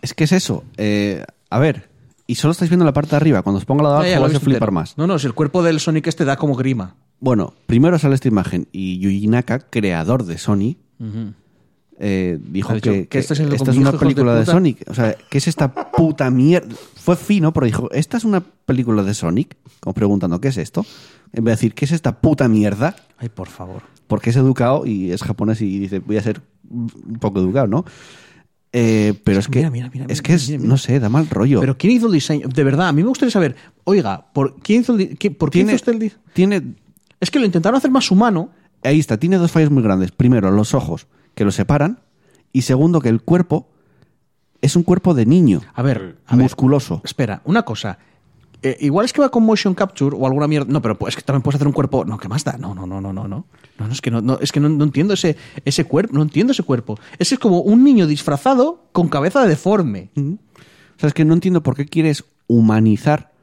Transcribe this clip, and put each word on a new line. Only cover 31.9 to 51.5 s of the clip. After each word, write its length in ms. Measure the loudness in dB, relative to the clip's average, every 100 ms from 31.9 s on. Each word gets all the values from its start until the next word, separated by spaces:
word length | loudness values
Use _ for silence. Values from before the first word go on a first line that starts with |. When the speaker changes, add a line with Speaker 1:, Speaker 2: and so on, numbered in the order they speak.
Speaker 2:
hizo 140 | 2 2
el 60 |
diseño? 340 | 0 0 -4 -2
De 140 | 0
verdad, 240 | 0 2 2
a 40 |
mí 100 | 2
me 60 | 0
gustaría 220 | 0 0
saber, 240 | 2 0 -4 -18 _
oiga, 420 | 0 0 0 -6 _
¿por, 240 | -2 -2 -4
quién 220 | 0 0
hizo 100 | 2
el 60 | 0
di-, 180 | -2 -2
qué, 140 | -6
¿por 180 | -2 -2
qué 80 | 2
Speaker 1:
Tiene, 140 | 2
Speaker 2:
hizo 40 | 0
usted 160 | 0
el 40 | -2
di-? 140 | -4 -8 _
Speaker 1:
tiene 400 | 0 0 0 -6 -16 _ _ _ _
Speaker 2:
Es 120 | -4
que 80 | 0
lo 60 | 0
intentaron 300 | 0 0 0
hacer 140 | 2
más 200 | 0 2
humano. 380 | 4 4 0 -4 _ _ _
Speaker 1:
Ahí 140 | 0 2
está, 180 | 2 -2
tiene 180 | 2 2
dos 120 | 2
fallos 200 | 2 2
muy 120 | 4
grandes. 300 | 2 2 0
Primero, 380 | 0 2 4 4
los 200 | 2 2
ojos, 340 | -2 -2 -8 -10 _ _
que 100 | -2
los 100 | -2 0
separan. 440 | 0 2 0 -4 _ _ _ _ _
Y 100 | -4
segundo, 380 | 0 2 2 2
que 80 | 2
el 120 | 0
cuerpo 460 | 2 0 2 -2 -4 _ _ _ _ _ _ _ _ _
es 140 | 0 0
un 80 |
cuerpo 300 | 2 2 2
de 120 | 2 4
niño. 360 | 4 4 2 -2
Speaker 2:
A 80 | -4
ver, 360 | -2 -2 -6 -18 0
a 100 | 2
ver. 80 |
Speaker 1:
Musculoso. 580 | 2 2 2 2 0 -8
Speaker 2:
Espera, 380 | -8 -6 -6 -4
una 200 | -2 -2
cosa. 340 | -2 -8 -10 -12 _ _ _ _ _ _
Eh, 140 | -6 -2
igual 260 | 0 0 -2
es 60 |
que 80 | 0
va 80 | 0
con 120 | 2
motion 300 | 2 2 0
capture 400 | -2 -4 -2 -2 0
o 80 | -2
alguna 200 | 0 0
mierda. 240 | -2 0
No, 120 | -2
pero 140 | -2 -4 -6
es 80 | -8
que 60 |
también 180 | -2 -2
puedes 140 | 0